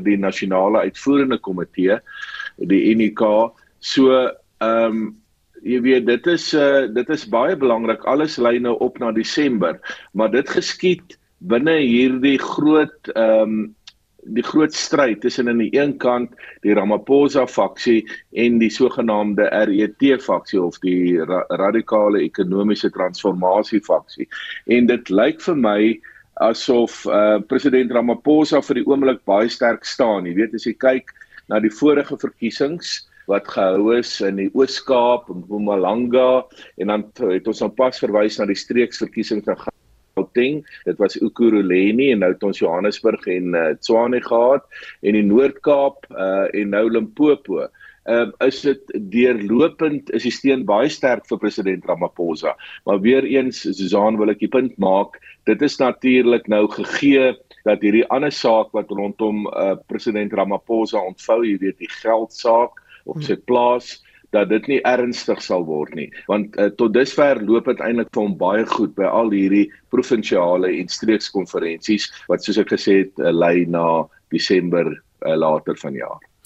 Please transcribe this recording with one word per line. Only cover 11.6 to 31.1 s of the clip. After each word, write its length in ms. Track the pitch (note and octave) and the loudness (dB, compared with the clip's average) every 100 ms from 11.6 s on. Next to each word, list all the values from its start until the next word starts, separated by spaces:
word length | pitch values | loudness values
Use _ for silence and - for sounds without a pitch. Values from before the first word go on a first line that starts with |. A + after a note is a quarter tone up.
| D3+ D#3+ | 2 2
hierdie 580 | C3+ A#2+ B2+ B2+ C#3 C3 | 2 4 2 2 2 0
groot, 680 | - - D3 D#3 D3 - - | -2 -2 2 4 2 -4 -8
ehm, 560 | - A2+ A2 G#2+ A2 G#2+ - - - _ _ - | 0 2 4 2 -2 -6 -12 -20 -20 _ _ -8
die 80 | A2+ | -6
groot 320 | - D3+ D3+ | 0 2 2
stryd 480 | - - D#3 C3 G#2 | 0 -2 0 0 0
tussen 260 | B2 B2+ A#2+ | -2 -2 0
aan 100 | A#2 | 0
die 140 | G#2+ | 0
een 240 | C3+ C#3+ C#3 | 0 0 0
kant 340 | B2+ B2 A#2+ - - - | -2 -2 -4 -10 -20 -4
die 120 | G2+ | 0
Ramaphosa 720 | G#2 G2 G#2 - C#3 C#3+ C#3+ B2 | 2 2 0 2 4 4 2 0
faksie 600 | - G2 - B2 A2+ G#2+ - - | 0 -4 -2 2 2 0 -10 -10
en 240 | - A#2+ A#2 | -2 2 2
die 100 | A2+ | 2
sogenaamde 800 | - B2+ - A#2 G#2 G#2 G2+ G#2 | 2 0 0 -2 0 0 0 0
R 200 | G2+ G#2 | 2 2
E 160 | G2 G#2 | 2 0
T 340 | - C#3 B2+ | 0 2 2
faksie 420 | - F2+ - G2+ | 0 -4 -2 -2
of 160 | F2 - | -2 -2
die 360 | F#2 F2+ F2+ F2 | -2 0 2 0
ra-, 220 | D#2+ F2+ - | 0 -2 -2
radikale 720 | F2 G2 A2+ - A2 G#2 G#2 | -2 0 0 0 2 2 2
ekonomiese 680 | D#2+ - F2+ F#2+ G#2 G#2 G2 | 0 -2 -2 0 0 0 -2
transformasie 920 | F#2 F#2 F2+ G#2 F2+ F#2 G2 G#2+ G#2+ | -2 -4 -2 -4 0 2 0 0 -2
faksie. 480 | - - - - C2 - - - - | 0 -2 -2 -12 -12 -12 -14 -10 0
En 200 | A#2+ A#2+ | 2 4
dit 220 | A#2+ - | 2 0
lyk 320 | F#2+ C3 D#3+ | 0 2 0
vir 160 | - D#3 | -2 0
my 440 | A2+ G#2 A2 A2 - - _ - | 2 2 2 0 -8 -20 _ -2
asof, 680 | A2 A#2 - A#2+ A#2 - - | 0 0 0 2 0 -4 -2
eh, 320 | G#2 G#2+ G#2+ | 2 2 2
president 520 | G2+ B2+ C#3+ B2+ B2 | 0 0 2 2 2
Ramaphosa 720 | A#2+ A#2+ A2+ C#3+ D3+ D3+ D3 | 0 0 0 2 2 2 0
vir 140 | C3+ | 0
die 120 | B2 - | -2 0
oomblik 380 | C#3 C3+ B2 | 2 2 0
baie 240 | - G2 A2+ | 0 0 0
sterk 360 | - A#2+ A2+ | 0 -2 -2
staan. 400 | - - A#2+ G2+ | -6 -2 0 0
Jy 100 | F2+ | -2
weet, 200 | F2+ A2+ | -2 -2
as 100 | A2 | -4
jy 100 | A#2+ G#2+ | -8 -2
kyk 300 | C3 C3 - | 0 0 -4